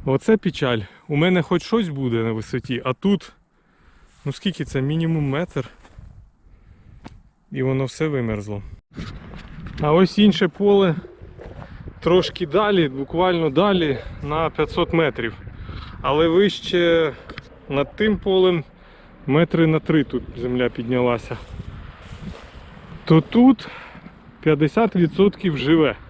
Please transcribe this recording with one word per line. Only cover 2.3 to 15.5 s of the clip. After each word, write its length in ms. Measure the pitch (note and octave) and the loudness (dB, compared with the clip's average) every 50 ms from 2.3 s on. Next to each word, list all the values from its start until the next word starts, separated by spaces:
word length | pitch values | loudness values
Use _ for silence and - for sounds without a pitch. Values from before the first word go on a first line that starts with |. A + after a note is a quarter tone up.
висоті, 500 | A2 A2 G#2+ - - B2+ - - B2+ A#2 - | -4 -6 -6 -6 -6 -6 -4 -6 -6 -4 -4
а 80 | C3 | -4
тут, 400 | B2 _ - G3 G3+ F3+ - - _ _ _ _ _ _ _ _ _ _ _ _ _ _ - _ _ _ _ | -6 _ 2 0 0 0 -2 -14 _ _ _ _ _ _ _ _ _ _ _ _ _ _ -20 _ _ _ _
ну 80 | C#3+ | -10
скільки 320 | C3+ - - G3+ E3+ - - | -10 -4 -6 -6 -4 -4 -8
це, 180 | - - C3+ | -4 -4 -4
мінімум 460 | C3 C#3 D#3 E3 E3 E3 E3 D#3 D3 C#3 | -2 -2 -2 -2 0 0 0 0 0 -2
метр. 400 | C3+ D3+ F3 - - C#3+ A#2+ - - - - - - - - - - - - - _ _ _ - - _ _ - - _ - - - - - - - - _ _ _ _ _ _ | -2 -2 -4 -4 -6 -8 -8 -8 -14 -20 -20 -20 -20 -20 -20 -20 -20 -20 -20 -20 _ _ _ -20 -20 _ _ -20 -20 _ -20 -20 -20 -20 -20 -20 -20 -20 _ _ _ _ _ _
І 100 | - C#3 | -6 -4
воно 220 | C3 C3 C3+ C3+ C3+ | -2 0 0 -2 -2
все 240 | B2 - - D#3 D#3 | -4 -4 -4 -4 -2
вимерзло. 540 | D3 C3 A#2+ A2+ G#2+ G#2 G2+ G#2+ G#2 G2+ G#2 - - - _ _ - - - - - - - - - - - - - - - - - - | -2 -2 -2 -2 -4 -4 -6 -8 -10 -10 -10 -14 -18 -20 _ _ -14 -14 -12 -12 -14 -16 -16 -16 -16 -18 -16 -16 -16 -16 -14 -14 -8 -4
А 120 | D#3 D3 | 0 4
ось 260 | D#3 F3 - - - - | 6 6 4 4 6 6
інше 300 | G#3 G#3 - - G3 E3+ | 6 6 6 4 0 0
поле. 480 | - - G3+ G3+ G3+ G3 G3 F3+ D#3 F3+ - - - - - - - - - - - - - - - - - - - - | 0 0 2 4 4 6 4 2 0 -2 -6 -14 -20 -20 -20 -20 -20 -18 -18 -18 -16 -16 -18 -18 -18 -18 -18 -18 -18 -4
Трошки 460 | - E3 F3 F#3 E3+ - - - F3+ | 2 4 4 4 4 2 -6 -8 -6
далі, 420 | D3 C#3+ G3 G#3+ G#3 G3+ F3+ E3 C#3 | -2 0 0 2 2 2 2 2 0
буквально 600 | C3 C3+ C#3 - - E3 F#3 F#3 F3 E3+ D#3+ D3+ | -2 -6 -8 -4 -2 0 2 2 2 2 0 0
далі, 480 | C3 D3+ G3 G#3 G3 F3+ E3 D3 C3 A#2+ - - - - | 2 2 2 4 2 2 2 0 -2 -4 -6 -12 -12 -10
на 280 | - C#3+ D3+ D#3+ E3 D#3 | -6 -4 -2 -2 -2 -2
п'ятсот 420 | - - D3+ D3 - F#3 E3+ E3 | 0 -2 -4 -2 0 -2 -2 0
метрів. 420 | F3 E3 D#3+ C#3+ A#2 - A#2+ A2+ G2+ - - - | 2 2 2 0 0 -4 -6 -6 -8 -10 -16 -18